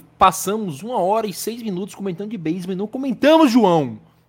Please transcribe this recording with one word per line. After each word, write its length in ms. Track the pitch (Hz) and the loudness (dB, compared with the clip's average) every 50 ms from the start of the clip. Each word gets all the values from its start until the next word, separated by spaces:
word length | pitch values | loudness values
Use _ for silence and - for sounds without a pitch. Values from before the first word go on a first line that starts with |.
| - _ _ | -8 _ _
passamos 640 | - 196 185 - - - 185 202 220 214 185 143 131 | 4 4 4 4 2 -4 -4 -4 -4 -6 -6 -8 -10
uma 180 | 190 233 254 226 | -10 -6 -4 -2
hora 280 | 175 185 208 226 220 | 0 0 0 0 -2
e 60 | 214 165 | -4 -8
seis 280 | - - 214 233 240 | -8 -8 -8 -8 -8
minutos 320 | 233 220 185 175 202 196 - | -8 -6 -6 -6 -8 -10 -10
comentando 380 | - 196 196 175 160 202 214 | -10 -8 -8 -8 -8 -10 -10
de 60 | 226 | -10
beisebol 360 | 208 160 160 170 190 175 185 190 | -6 -4 -4 -4 -4 -6 -8 -6
e 20 | |
não 120 | 180 202 | -6 -6
comentamos, 640 | 214 - 262 269 277 214 - - 285 320 320 320 262 | -6 -6 -6 -4 -4 -2 2 4 6 6 6 6 6
João, 480 | 220 254 214 185 175 160 143 123 110 107 _ _ _ _ _ | 6 6 6 6 4 4 2 -2 -6 -12 _ _ _ _ _